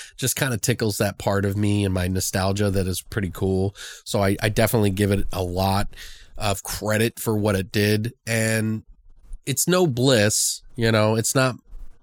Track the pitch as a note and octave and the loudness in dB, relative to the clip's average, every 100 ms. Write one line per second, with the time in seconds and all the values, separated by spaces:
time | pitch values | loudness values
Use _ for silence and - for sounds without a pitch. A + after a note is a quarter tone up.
0 | - - C3 - C#3+ A2+ - A#2 A2 G2+ | -16 -6 -4 -2 -2 -2 -2 0 -2 0
1 | G#2 F#2+ - G2 G2+ G2 G#2 G#2 G2+ F#2 | -2 -2 -2 0 0 0 0 2 0 0
2 | F2+ F#2 - G2 F#2+ G2 G#2 F#2+ F#2 F2+ | 0 -2 -2 -2 0 0 0 0 -2 -4
3 | - - F#2+ - F#2+ F#2+ F#2+ - - - | -6 -4 -4 -2 -2 0 -2 -4 -14 -16
4 | - A2 G2 G2 G#2+ G2+ A2 A#2 G#2 F#2+ | -4 0 2 2 0 2 2 4 2 2
5 | G2+ G2 - - F2+ F2+ F#2+ G2 G#2 - | 2 2 0 -2 -4 0 2 2 0 -6
6 | - - - - G#2+ G2 - - G2+ G#2+ | -16 -18 -18 -4 -2 -2 -6 -6 0 2
7 | A2+ - - G#2+ G#2 F#2+ F#2+ G#2+ G#2 G#2+ | 0 0 -2 0 2 0 0 2 2 2
8 | A2+ - - A2+ A2 A2 A2 A2 - - | 0 -8 -4 0 0 0 0 -4 -8 -20
9 | - - - - - C3 - F3+ F3+ B2 | -20 -20 -16 -12 -6 -2 0 2 2 2
10 | C3 B2 G#2 - - - - - A2+ A2 | 4 6 4 2 -2 -6 -10 -2 2 4
11 | G#2+ A2 A#2 C#3 C3 A#2 - - - - | 2 2 0 0 0 -2 -12 -14 -14 -16